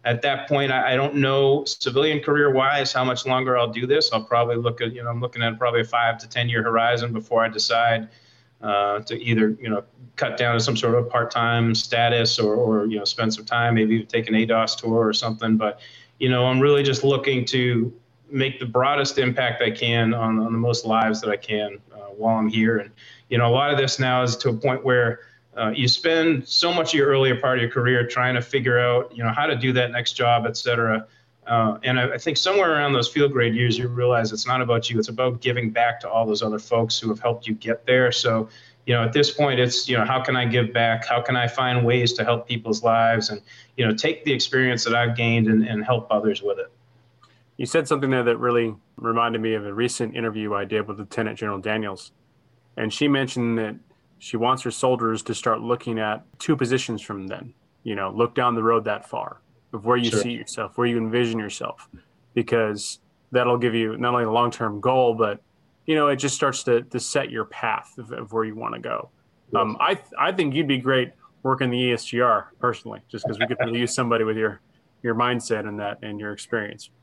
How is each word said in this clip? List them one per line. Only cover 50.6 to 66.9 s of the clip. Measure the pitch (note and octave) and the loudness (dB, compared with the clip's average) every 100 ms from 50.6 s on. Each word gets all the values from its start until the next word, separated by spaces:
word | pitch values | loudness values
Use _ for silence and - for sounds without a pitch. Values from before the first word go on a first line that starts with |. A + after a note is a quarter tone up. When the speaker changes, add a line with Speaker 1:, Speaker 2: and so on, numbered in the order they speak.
| G2 | -2
Speaker 2:
did | G#2+ G#2 | -4 -4
with | G#2 | -10
Lieutenant | G2 - G#2+ G#2+ | -8 -4 -4 -4
General | G#2+ G2 | -6 -6
Daniels. | G2+ G#2+ G#2 F#2 - _ _ _ _ _ _ - | -4 -4 -6 -10 -16 _ _ _ _ _ _ -6
And | A2 | -6
she | - D3 | 0 0
mentioned | C#3 C3 B2+ A#2 A2+ | 2 0 -4 -2 -2
that | G#2+ G#2+ _ _ _ _ | -4 -10 _ _ _ _
she | - A2+ | -10 -2
wants | A#2+ C3 | 0 0
her | B2 | -4
soldiers | - C3 B2+ A2+ A2 | -2 0 0 0 -2
to | - | -6
start | A2 A#2+ A2+ | -4 -2 -2
looking | A#2 A#2+ - A2+ | -2 -4 -4 -4
at | G#2+ A2 - - | -4 -6 -10 -10
two | - D3 | -2 0
positions | A#2+ C3 - A2 | 0 -2 -2 -8
from | - G2+ F#2+ | -8 -10 -10
then, | G2+ B2 _ _ _ | -12 -14 _ _ _
you | A#2+ | -8
know, | G2+ F#2+ | -6 -4
look | G2 A#2+ | -2 -2
down | - B2 | 2 0
the | A#2 | 2
road | A2+ A#2 | 2 2
that | G#2+ G2+ - | 0 -6 -6
far | - - - _ _ _ | -10 -10 -14 _ _ _
of | A2+ | -8
where | A2 B2 | 0 0
you | A#2+ | 2
Speaker 1:
Sure. | G#2+ | 0
Speaker 2:
see | A#2+ | -2
yourself, | A#2 A2+ - G#2 - | -8 -12 -10 -8 -2
where | A#2+ | -2
you | A#2+ | 0
envision | A2 A#2+ A#2 A2+ | -2 0 0 -2
yourself, | G#2 - - - - - _ _ _ | -6 -8 -10 -12 -20 -20 _ _ _
because | A#2+ A#2 A#2 A2 G#2 - - _ _ _ | -6 0 0 0 -4 -10 -14 _ _ _
that'll | B2+ B2 A#2+ | 0 2 2
give | A#2+ | 0
you | A2+ A2 A2 | 0 -2 -2
not | B2 | -2
only | B2 | 0
a | A2+ | 0
long-term | A2+ A#2+ - A2+ G#2 | 0 0 -2 -6 -2
goal, | B2 C3 B2 | 0 2 2
but, | A2+ G#2+ G2+ _ _ _ _ - | 2 -2 -2 _ _ _ _ -2
you | |
know, | D#3 D3 | 2 2
it | C3 | 0
just | C#3 | -2
starts | - C#3+ B2+ | -2 -2 -2
to, | - A#2+ | 0 0
to | B2 | 0